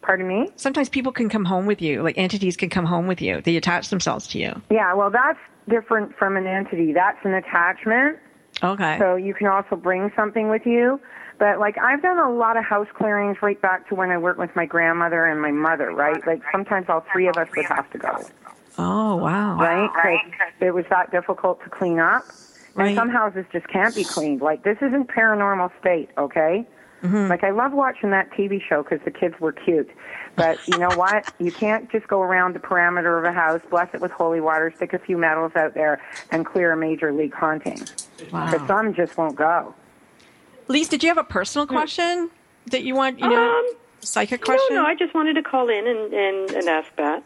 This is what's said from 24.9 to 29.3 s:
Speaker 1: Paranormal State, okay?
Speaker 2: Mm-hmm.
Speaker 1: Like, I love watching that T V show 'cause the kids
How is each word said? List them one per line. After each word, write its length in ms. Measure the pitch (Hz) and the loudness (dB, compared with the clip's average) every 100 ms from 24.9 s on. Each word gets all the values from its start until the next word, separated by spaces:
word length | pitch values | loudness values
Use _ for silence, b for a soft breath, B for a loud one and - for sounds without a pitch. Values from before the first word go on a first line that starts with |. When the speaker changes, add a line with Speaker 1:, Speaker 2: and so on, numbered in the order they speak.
| 269 254 | 0 0
Speaker 1:
Paranormal 640 | - 226 214 202 196 180 - | 2 4 4 2 0 -2 0
State, 300 | 185 170 143 - | 0 0 -2 -4
okay? 480 | 139 165 156 190 233 B B B | -2 0 2 0 -4 B B B
Speaker 2:
Mm-hmm. 260 | 180 208 196 | 0 0 2
Speaker 1:
Like, 140 | 175 | 2
I 60 | 196 | 0
love 220 | 202 262 | 2 0
watching 380 | 277 269 - 208 | 2 0 0 0
that 200 | 196 190 | 0 0
T 140 | - 202 | -2 -2
V 140 | 196 | -2
show 220 | - 151 | 0 -2
'cause 180 | 147 156 | 0 -4
the 60 | - | -4
kids 280 | - 180 | -2 -4